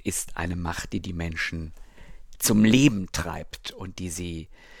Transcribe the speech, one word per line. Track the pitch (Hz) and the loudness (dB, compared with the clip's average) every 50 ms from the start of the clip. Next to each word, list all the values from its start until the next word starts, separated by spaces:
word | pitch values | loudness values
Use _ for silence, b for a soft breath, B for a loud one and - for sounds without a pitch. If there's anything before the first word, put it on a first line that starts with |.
ist | - 98 - - - - - | -4 -4 -4 -4 -4 -6 -6
eine | - 85 87 87 | -4 -4 -4 -2
Macht, | 87 85 82 85 - - - | -2 -2 -4 -4 -4 -6 -4
die | - 95 | -4 -4
die | 92 92 | -4 -4
Menschen | 87 85 85 82 80 - - - 87 82 78 78 - b b b b b b b b b b b b - | -4 -4 -4 -4 -2 -2 -4 -2 -4 -4 -6 -8 -10 b b b b b b b b b b b b -2
zum | - - 107 107 110 | 2 4 6 8 8
Leben | 110 117 131 139 143 110 98 92 - | 8 8 8 8 8 6 4 -4 -4
treibt | - - 87 - 80 80 78 - - - - - | -4 -4 -4 -4 -4 -8 -8 -10 -12 -14 -14 -12
und | - - 98 92 - - | -10 -10 -10 -10 -8 -8
die | 90 90 | -6 -6
sie | 80 90 90 85 82 82 80 - B B B B B B | -4 -4 -4 -4 -4 -6 -8 -10 B B B B B B